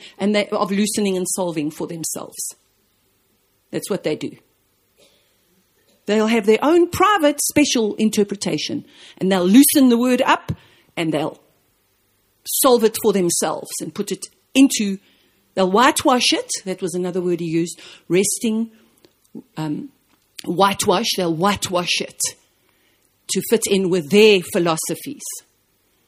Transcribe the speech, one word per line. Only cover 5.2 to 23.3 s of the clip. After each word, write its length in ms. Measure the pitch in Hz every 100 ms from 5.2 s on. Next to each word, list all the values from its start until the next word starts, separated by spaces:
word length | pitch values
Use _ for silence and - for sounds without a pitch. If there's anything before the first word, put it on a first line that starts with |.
| _ _ _ _ _ _ _ _ -
They'll 200 | 214 220
have 180 | 233 202
their 180 | 220
own 260 | 277 339 339
private, 500 | - 392 403 294 294
special 520 | - - 285 254 214 -
interpretation, 920 | 214 214 202 202 185 156 - - - - - -
and 140 | 185
they'll 140 | 190 180
loosen 440 | 226 285 302 262
the 80 | 233
word 240 | 254 240
up, 320 | - - - - _ _ _ -
and 180 | 165
they'll 260 | 151 156 - _ _ _ _ _ _ _ _ _ _ -
solve 400 | - 277 240 220
it 120 | -
for 80 | 226
themselves 580 | 196 175 - 160 156 - -
and 120 | 170
put 180 | 175 196
it 140 | 185 - _ _ 262
into, 420 | 269 - 202 190 _ _ _ _ _
they'll 160 | - 185
whitewash 640 | 202 262 - 302 247 233
it. 180 | 330 508 -
That 180 | 190 185
was 140 | 185 180
another 260 | 180 185
word 200 | 180 170
he 60 | 170
used, 300 | 165 170 - - - -
resting, 640 | 175 202 - 233 220 226 _ _ _ _ _ _ - - -
um, 320 | 156 151 285 _ _ _ _ - -
whitewash. 600 | 175 196 196 208 185 226 -
They'll 180 | 175 160
whitewash 640 | 196 202 - 175 175 -
it 220 | - - - - _ _ _ _ _ _ _ _ -